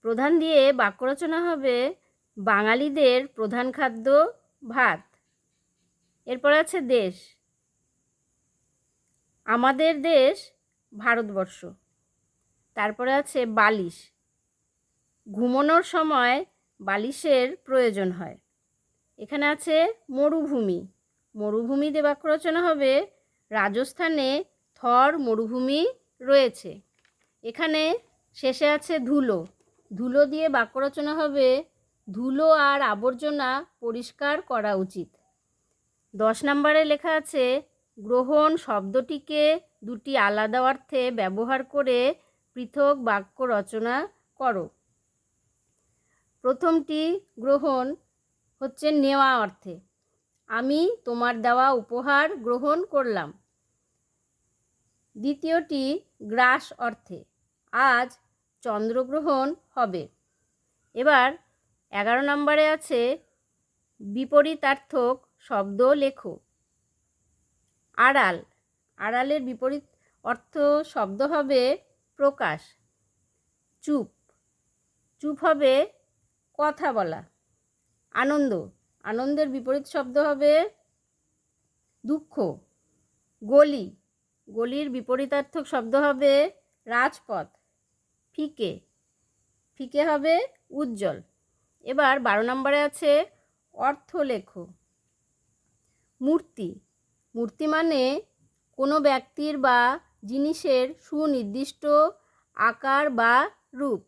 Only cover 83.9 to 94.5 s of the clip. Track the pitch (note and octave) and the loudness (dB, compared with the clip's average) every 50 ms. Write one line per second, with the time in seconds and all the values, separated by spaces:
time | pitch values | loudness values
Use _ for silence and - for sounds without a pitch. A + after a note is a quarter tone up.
83.9 | - _ _ _ _ _ _ _ _ _ _ - G3+ A3 A#3 B3 B3+ C#4+ D4+ C#4+ | -14 _ _ _ _ _ _ _ _ _ _ -14 -8 -6 -6 -4 -4 -6 -6 -6
84.9 | B3 B3+ A3+ - B3 B3+ C#4 C4 D4 C#4+ C#4 _ _ E4 C#4+ - - C4 A3+ A3+ | -8 -10 -4 -4 -2 -2 -2 -2 -2 -4 -4 _ _ -10 -8 -4 -4 -4 -4 0
85.9 | A3+ C#4 D4 D4 C#4+ B3+ C#4+ C#4+ C#4 C#4 D4 F#4 - _ _ _ _ _ _ A3+ | 0 2 2 2 0 2 2 4 4 4 2 0 -2 _ _ _ _ _ _ -4
86.9 | A#3 A#3+ B3+ D#4 D#4 - _ - A3 F#3 D3+ - _ _ _ _ _ _ _ _ | -2 0 0 0 -2 -6 _ -8 -8 -8 -8 -10 _ _ _ _ _ _ _ _
87.9 | _ _ _ _ _ _ _ _ _ - D4+ D4 D4+ _ A3+ F3+ - - _ _ | _ _ _ _ _ _ _ _ _ -8 -8 -8 -6 _ -6 -6 -6 -8 _ _
88.9 | _ _ _ _ _ _ _ _ _ _ _ _ _ _ _ _ _ _ C4+ B3+ | _ _ _ _ _ _ _ _ _ _ _ _ _ _ _ _ _ _ -16 -6
89.9 | - C#4+ D4 E4 D4+ D4 C#4 D#4+ E4 F4 A#4+ C5+ _ _ _ _ - C4+ D4+ B3+ | -2 0 2 2 2 0 2 2 2 2 2 -2 _ _ _ _ -8 -6 -6 -6
90.9 | A#3 G3 G3 F3+ C#3+ F#2+ F2+ _ _ _ _ _ _ _ _ _ _ _ _ - | -6 -4 -4 -4 -4 -6 -12 _ _ _ _ _ _ _ _ _ _ _ _ -6
91.9 | C4 C4+ D4 C4+ C4 C#4 B3 A#3 G3+ G#3 A3 A#3+ B3+ C4+ C4+ C#4 C#4 D4 D4 D4 | 0 2 4 4 4 2 2 0 0 0 0 0 -2 -2 0 0 2 2 0 0
92.9 | C#4+ - - D4 C#4+ D4 F4 - _ _ _ _ _ _ _ _ _ - - C4 | -4 -2 0 2 2 2 2 -2 _ _ _ _ _ _ _ _ _ -4 -2 -2
93.9 | C#4+ C#4+ _ _ - C4+ D4 C4+ B3 G#3 F#3+ _ | -2 -4 _ _ -4 -4 -4 -2 -4 -6 -6 _